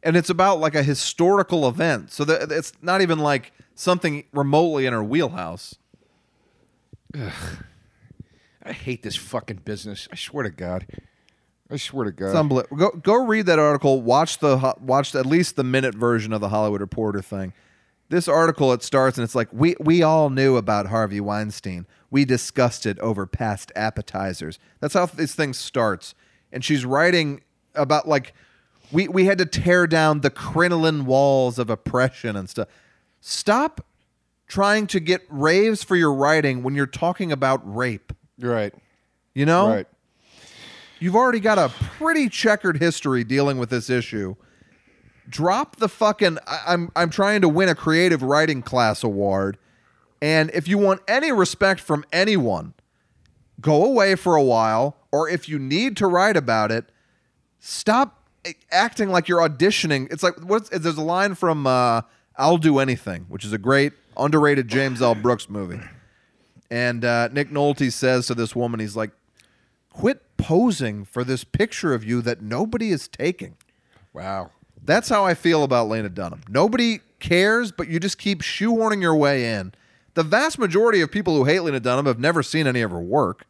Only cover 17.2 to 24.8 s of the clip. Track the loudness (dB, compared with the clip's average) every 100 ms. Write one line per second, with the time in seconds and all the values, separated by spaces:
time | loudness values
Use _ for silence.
17.2 | -8 -8 -8 -12 _ _ _ _ _ -2
18.2 | 2 2 2 2 2 2 0 2 2 0
19.2 | -4 -2 -4 0 0 2 2 4 4 4
20.2 | 2 2 2 2 2 -2 0 -2 -2 -4
21.2 | -4 -4 -6 -8 -10 -12 -14 _ _ 0
22.2 | 2 0 -2 0 0 0 -6 -4 -4 -4
23.2 | -6 -6 -4 -6 -4 -2 -2 -6 -10 -6
24.2 | -6 -6 -10 -12 _ _